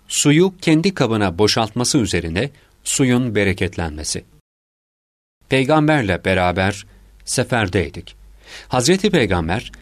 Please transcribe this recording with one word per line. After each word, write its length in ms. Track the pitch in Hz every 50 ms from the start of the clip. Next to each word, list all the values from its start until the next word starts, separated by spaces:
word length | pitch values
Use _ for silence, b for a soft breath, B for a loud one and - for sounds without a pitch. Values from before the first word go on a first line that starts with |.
| b
suyu 460 | - - - - 147 143 160 185 190 185 -
kendi 320 | - 170 156 156 165 202 196
kabına 440 | - 135 110 110 107 104 92 85
boşaltması 600 | 92 107 104 - - 113 107 - 120 123 120 -
üzerine 520 | 143 107 - - 85 82 80 82 92 123 143 b b b b b b b
suyun 520 | - - - 135 127 123 123 131 120 104
bereketlenmesi. 880 | 104 101 98 90 - 98 85 - - 85 80 73 76 76 - - - - _ _ _ _ _ _ _ _ _ _ _ _ _ _ _ _ _ _ _ _ _ _ _ _ -
Peygamberle 760 | 131 135 135 131 156 156 151 151 156 147 113 95 87 82 -
beraber 600 | 95 92 92 90 90 90 95 92 98 101 - - b b b b b b b b
seferdeydik. 920 | - - 135 120 - 131 117 104 92 92 101 82 - - 90 - - - - - - - B B B B B B
Hazreti 420 | B B 127 120 143 185 190 220 214
Peygamber, 640 | - 160 117 90 95 87 82 80 92 120 - - - B